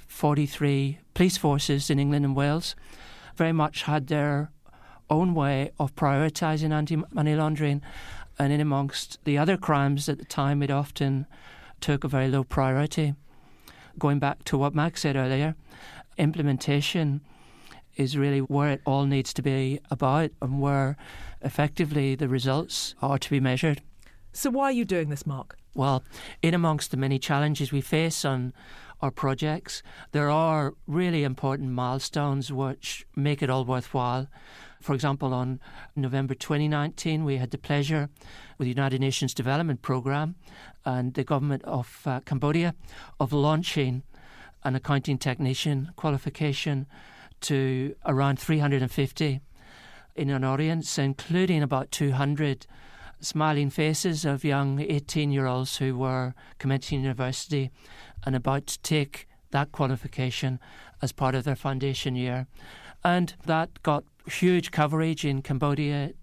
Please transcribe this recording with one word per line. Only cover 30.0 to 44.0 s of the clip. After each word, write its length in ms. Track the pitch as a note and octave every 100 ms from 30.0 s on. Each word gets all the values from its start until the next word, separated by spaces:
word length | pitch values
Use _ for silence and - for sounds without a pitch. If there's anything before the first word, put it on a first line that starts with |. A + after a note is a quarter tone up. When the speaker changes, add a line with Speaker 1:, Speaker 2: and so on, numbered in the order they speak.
| -
Speaker 1:
there 180 | D3 D3
are 420 | D3+ D#3+ D#3 C#3 - -
really 360 | D#3 F3+ E3
important 460 | C#3+ B2+ C3+ C#3 C3+
milestones 800 | B2 B2+ C3 - D#3 D3 C#3 B2+
which 560 | C3+ C3+ C#3 - - -
make 280 | - C#3 C#3
it 80 | C3+
all 160 | C3 B2
worthwhile. 600 | B2+ - C3+ B2 B2+ C#3 - - - - -
For 140 | -
example, 400 | C#3 C#3+ C#3 C3+
on 240 | B2+ B2+ C3 - - -
November 400 | - C3 C3+ C3+
twenty 340 | C3 - D3 D3+
nineteen, 560 | D3+ D3+ - E3 D#3
we 140 | D3+ C3+
had 120 | B2+
the 80 | -
pleasure 500 | - C#3+ C#3+ D#3 C#3+ - - - - -
with 100 | B2+
the 40 |
United 300 | B2 C3+ C3
Nations 340 | C3+ - C3
Development 480 | - B2 C#3+ E3 B2+
Programme 540 | - C3 C3 C#3+ D#3 F3 - - - -
and 300 | - B2+ B2+
the 100 | C3+
government 380 | B2+ C#3+ C#3+ C#3
of, 380 | - C3 A#2+ - D3
uh, 140 | C3
Cambodia 540 | - C#3 D3 D#3+ F3 - - - - -
of 140 | C3+
launching 720 | D3 D3 D#3 F#3 D3+ C3 B2+